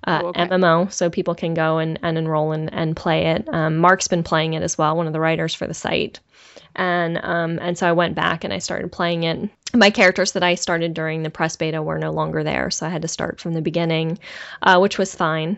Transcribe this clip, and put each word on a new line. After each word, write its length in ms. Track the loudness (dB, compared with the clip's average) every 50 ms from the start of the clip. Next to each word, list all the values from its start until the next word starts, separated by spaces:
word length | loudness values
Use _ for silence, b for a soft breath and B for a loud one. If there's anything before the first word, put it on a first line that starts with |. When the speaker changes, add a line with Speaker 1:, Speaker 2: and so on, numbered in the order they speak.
| -2
Speaker 1:
uh, 140 | -2 -2 -2 -2
Speaker 2:
Oh, 40 | -2
okay. 140 | 0 0
Speaker 1:
M 120 | 0 2 4
M 100 | 4 6
O, 240 | 6 6 4 4 0
so 200 | -2 0 0 0
people 260 | 0 0 -2 -2 -2
can 180 | -2 -2 -2 0
go 240 | 0 2 2 2 0
and, 220 | 0 -2 -4 -4 -2
and 140 | -2 -2 0
enroll 340 | 0 0 0 0 0 0
and, 220 | 0 -2 -4 -4 -4
and 220 | -2 -2 -2 -2
play 320 | -2 0 0 2 2 2 2
it. 200 | 0 0 -2 -2 -2
Um, 240 | 0 0 2 2 4
Mark's 300 | 6 6 6 6 4 -2
been 160 | 0 -2 0
playing 300 | 0 0 0 0 0 -2
it 100 | -2 -4
as 140 | -4 -2 0
well, 200 | 0 2 2 0
one 100 | -2 -2
of 60 | -2
the 60 | 0
writers 340 | 0 0 2 0 0 -4 -4
for 120 | -4 -6 -8
the 60 | -8
site. 460 | -6 -4 -2 0 0 -2 -2 -6 -16 _ B B B B B B B B B B
And, 440 | -4 -2 0 0 0 0 -2 -2 -4 -4
um, 360 | -2 -2 -2 0 -2 -2 -4
and 160 | -4 -4 -4 0
so 80 | 2 2
I 40 |
went 240 | 4 4 2 0 0
back 280 | 0 0 0 0 -2 -4
and 80 | -6 -6
I 60 | -6
started 320 | -6 -6 -6 -6 -6 -8 -4
playing 300 | -4 -2 -2 0 0 -2
it. 260 | -2 -2 -2 -6 -8 _ _ _ -2 4
My 160 | 6 6 6
characters 440 | 6 6 6 6 6 4 0 0 0
that 100 | 0 0
I 120 | 2 0
started 380 | 0 -2 -2 -2 0 0 -2 -2
during 300 | -4 -4 -4 -4 -4 -4
the 60 | -6
press 260 | -4 -2 -2 -2 -2 -2
beta 240 | -4 -2 -2 -2
were 180 | -2 -2 -2 -2
no 120 | -2 -2
longer 320 | -2 -2 -2 -2 -2 -2 -2
there, 260 | 0 -2 -2 -2 -2
so 140 | -4 -4 -4
I 40 | -4
had 120 | -4 -4
to 60 | -4 -6
start 320 | -6 -4 -6 -6 -6 -6
from 120 | -6 -6 -4
the 80 | -2
beginning, 580 | -2 -2 -2 0 0 0 0 0 0 -2 -4 -6 B B B B B B B B
uh, 180 | 4 6 6 6
which 180 | 6 4 2 -2
was 160 | -4 -4 -2
fine. 440 | -2 0 0 0 0 -2 -2 -4